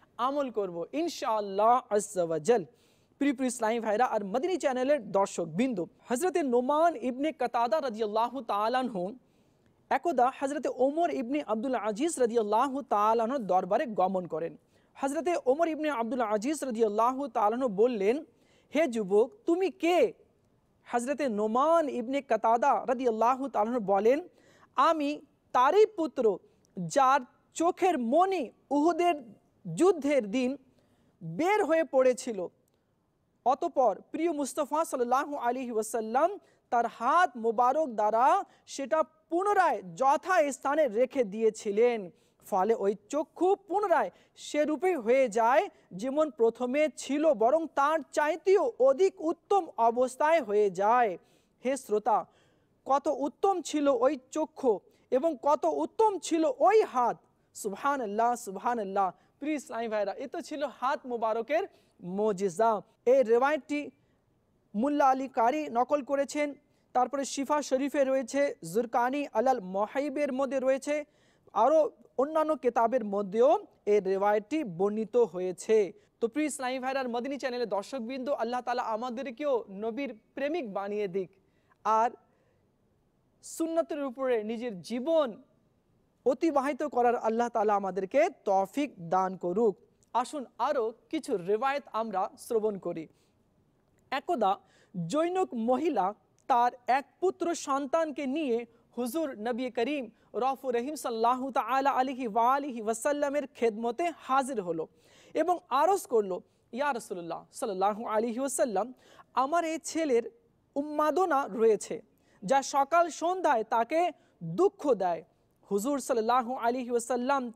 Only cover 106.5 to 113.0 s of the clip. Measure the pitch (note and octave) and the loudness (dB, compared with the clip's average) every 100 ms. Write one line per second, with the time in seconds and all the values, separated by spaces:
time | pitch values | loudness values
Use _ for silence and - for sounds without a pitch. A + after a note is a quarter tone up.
106.5 | _ _ A#3 C#4+ A#3+ - F#3 E3+ - - | _ _ -6 -4 -4 -8 -10 -10 -10 -12
107.5 | - B3 F#3+ G3 G#3+ B3+ D#4+ A#3+ A3+ C4+ | -8 -6 0 0 0 -2 -2 -2 -2 -4
108.5 | - C#4+ F#3+ A#3 B3+ _ - - - C4 | -2 -2 0 -4 -8 _ -20 -8 -4 0
109.5 | E4+ E4 D#4+ - D4+ D#4+ A#3 - - _ | 0 -2 -6 -6 -4 0 0 -2 -8 _
110.5 | _ _ - D4 D4+ D4+ C#4+ F#4 C#4 C4+ | _ _ -6 -4 -2 0 2 2 2 -2
111.5 | G3 A3+ G#3 - D#3+ - _ _ _ F#3 | 0 2 2 -2 -12 -14 _ _ _ -2
112.5 | C4+ C4+ C#4+ C#4 E4+ | 0 0 0 2 2